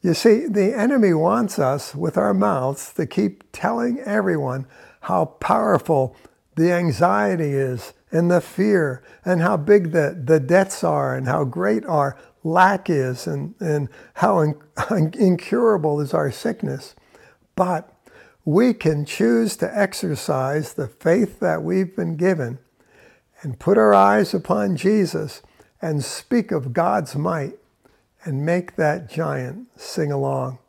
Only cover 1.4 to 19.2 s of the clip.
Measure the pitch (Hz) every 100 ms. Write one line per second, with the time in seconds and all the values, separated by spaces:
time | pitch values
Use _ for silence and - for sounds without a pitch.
1.4 | 214 - 131 139 - 139 165 185 202 196
2.4 | 208 139 131 143 - - 160 - 208 -
3.4 | _ - - 233 240 254 269 208 190 160
4.4 | 135 131 135 - - _ - 185 156 -
5.4 | - 226 220 175 - 147 127 - - _
6.4 | _ - 170 175 170 107 175 202 208 180
7.4 | 151 139 135 123 - _ _ 160 170 175
8.4 | - - 208 196 147 127 - - 180 180
9.4 | 175 190 147 208 165 165 147 175 127 160
10.4 | 131 180 190 - 170 147 135 131 131 151
11.4 | 139 170 196 220 220 160 139 - - _
12.4 | 160 170 185 190 190 151 131 127 - 143
13.4 | 147 - 175 147 139 - - - 202 190
14.4 | 151 147 - - - 214 156 - 190 175
15.4 | - 240 233 202 151 147 139 160 143 -
16.4 | - - 143 139 - _ _ - _ _
17.4 | _ - 180 165 - _ _ - - _
18.4 | - 165 247 - 156 147 147 -